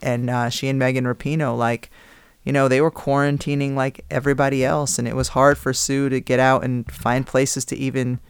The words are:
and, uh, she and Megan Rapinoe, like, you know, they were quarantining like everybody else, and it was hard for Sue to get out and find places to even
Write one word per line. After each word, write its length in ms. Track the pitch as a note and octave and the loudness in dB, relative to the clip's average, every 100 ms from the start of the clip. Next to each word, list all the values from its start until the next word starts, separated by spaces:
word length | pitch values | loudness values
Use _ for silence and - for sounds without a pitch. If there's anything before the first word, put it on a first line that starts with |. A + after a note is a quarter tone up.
and, 260 | C3+ A#2+ B2 | -4 -2 -2
uh, 220 | B2 A#2+ | -2 -2
she 180 | - C3+ | -2 -2
and 100 | C3+ | 0
Megan 280 | B2+ C3 B2+ | 0 0 -2
Rapinoe, 500 | A#2+ C#3 D#3+ C#3+ A#2 | -2 -2 -2 -2 0
like, 340 | A#2 A#2 - - - - _ _ | 0 -2 -6 -20 -20 -20 _ _
you 100 | - | -2
know, 160 | C#3 C3+ | 2 4
they 140 | C3 | 4
were 80 | D#3 | 2
quarantining 840 | - - C#3 C#3+ C#3+ - C#3+ C#3 | 0 -2 0 2 0 -2 -2 -2
like 300 | C3+ C3+ - - | -2 -4 -6 -6
everybody 520 | C#3+ C#3 C#3 C#3 C3+ | -2 0 2 2 2
else, 360 | B2+ D#3 C3+ - | 0 0 -2 -2
and 100 | A#2+ | -2
it 80 | B2 | -2
was 120 | C3 | -2
hard 280 | B2+ C#3 C#3+ | 4 4 4
for 160 | - | 0
Sue 380 | B2+ - C#3 C#3 | -2 -2 0 0
to 100 | C3 | -2
get 180 | - B2+ | 0 2
out 260 | C3 C3 | 4 4
and 280 | B2+ B2 A#2 | 0 -4 -6
find 340 | - A#2 B2 C3 | -6 -2 -2 0
places 380 | C3 C3+ - | 0 0 -2
to 120 | - - | -6 -6
even 440 | C3+ C3 B2 B2+ - | -4 -2 -2 -4 -8